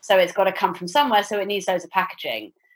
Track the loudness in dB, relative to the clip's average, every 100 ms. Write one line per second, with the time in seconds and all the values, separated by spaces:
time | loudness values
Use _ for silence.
0 | 2 4 4 2 0 0 -2 -2 -2 0
1 | 4 2 2 -2 -2 -4 -2 -2 -2 -2
2 | -2 -4 -6 -6 -8 _ _